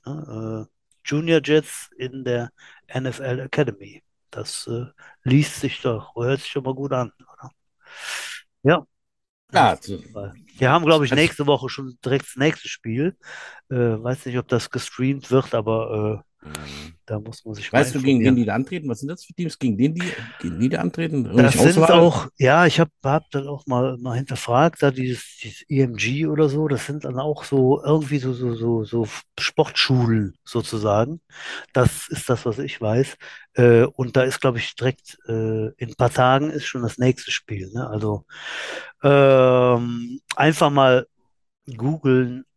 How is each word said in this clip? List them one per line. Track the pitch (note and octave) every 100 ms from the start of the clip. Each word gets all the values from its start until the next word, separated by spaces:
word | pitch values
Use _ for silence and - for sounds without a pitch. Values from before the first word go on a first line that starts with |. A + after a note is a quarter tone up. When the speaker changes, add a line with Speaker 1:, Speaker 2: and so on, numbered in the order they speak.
| -
Speaker 1:
ne? | D3+ D#3 A2 A2 A2 A2
Äh, | _ _ _
Junior | - D3 E3 D#3+
Jets | C#3 D#3 D3+ - - -
in | B2+ C3+
der | B2+ A#2+ A#2+ _ - _ _
N | C3 C3
F | A#2+
L | C3 B2+
Academy. | C3 - C3 G2+ G2+ - _ _ _
Das, | - - - -
äh, | A#2 B2 _ - _
liest | B2+ C#3+ D3 -
sich | C3+ -
doch, | B2+ A2 - A#2
hört | A#2+ C#3
sich | -
schon | C#3+
mal | C3
gut | C3 C#3
an, | C3 A2+ _
oder? | _ _ B2+ _ _ _ _ - - - - - _ _
Ja. | C3+ - - _ _ _ _ _ _
Speaker 2:
Ja, | F#3 A#2 D#2+
Speaker 1:
Das |
Speaker 2:
zu- | - F2 - G#2 G2 - _ -
Speaker 1:
wir | C3
haben, | E3 D#3+
glaub | D#3
ich, | C3+
Speaker 2:
kannst | D3
Speaker 1:
nächste | E3+ - C#3+
Woche | C#3 B2+
schon | - C3 B2
direkt | B2+ C#3 -
das | B2+
nächste | D3+ - -
Spiel. | - A2+ A#2 E3+ - - - - - -
Äh, | B2
weiß | A#2+ A2 A#2+ B2+ B2+
nicht, | B2
ob | -
das | A#2+ -
gestreamt | A#2+ - - C3 C#3 -
wird, | C3 -
aber, | A#2 A2 A2+ A2+ G#2+ G#2+ G#2
äh, | - _ D2+
Speaker 2:
Mhm. | D2+ D2 C#2+ D#2 E2 -
Speaker 1:
da | G#2+
muss | A2 -
man | A2+ G#2
sich | G#2
Speaker 2:
Weißt | B2+ B2+ C#3
Speaker 1:
mal |
Speaker 2:
du, | C3
gegen | B2+
wen | B2
Speaker 1:
informieren. | B2
Speaker 2:
die | G#2
da |
antreten? | A2 C3 F3+ C#3+
Was | A2+
sind | C#3
das | F3 -
für |
Teams, | - E3 -
gegen | B2+ G2+
den | C#3+ E3
die, | F3+ - A2+ -
gegen | F2 E2
die | B2+
da | -
antreten? | F3 - E3 D3
Speaker 1:
Das | A#2 A#2 C3+ -
Speaker 2:
Irgendwelche | D3+
Speaker 1:
sind | F3
Speaker 2:
Auswahl? | E3 E3+
Speaker 1:
auch, | E3+ - - -
ja, | C3 D#3+ F3
ich | -
hab, | D#3+ _
hab | C3+ D#3 -
dann | C#3 C#3+
auch | C#3 -
mal, | B2 C3 B2+
mal | B2+ A#2+
hinterfragt, | C#3 B2+ - A#2+ E3 -
da | C#3
dieses, | C3 B2+ A#2+ - -
dieses | A2 - -
E | C#3
M | B2+ A2+
G | A#2 C#3 D#3
oder | D3+ D3+
so, | D3 D#3
das | - -
sind | D3
dann | C#3 B2+
auch | D3+ D3 -
so | C#3 B2+ C#3+
irgendwie | C#3 D#3 C#3+ D3
so, | C3
so, | B2 B2
so, | A2+ A#2 A2+
so | G#2 A#2 G#2+ - - -
Sportschulen | - - D3+ - - B2+ A#2 A2 G2 -
sozusagen. | - A#2 - A2 G#2 G#2 B2 E3 _ - - - -
Das | C3 A#2+ - -
ist | - -
das, | A#2 A#2+
was | A2
ich | C#3+ -
weiß. | G#2+ A#2 C3+ - - - _
Äh, | - A#2+ A#2 B2+
und | - B2 B2+
da |
ist, | B2+ -
glaub | C3+ A2+
ich, | - -
direkt, | B2+ - - - -
äh, | A2+ A2 A2 A2 -
in | A2+
ein | -
paar | B2
Tagen | - B2+ C#3 D3+
ist | D3+ -
schon | C3
das | A#2 -
nächste | B2+ B2+ -
Spiel, | - - G2+ F#2
ne? | A2+ B2+
Also, | G#2+ G#2+ G#2 - - - - - - - -
ähm, | C#3 C#3 C#3 C3 B2+ B2+ B2 A#2+ A#2+ A#2 A#2+ C3+ - -
einfach | D3 D3+ D3+
mal | C#3+ C3 B2+ - _ _ _ _ _ - A2+
googeln, | C3 D#3 C3+ B2+ B2 B2+ -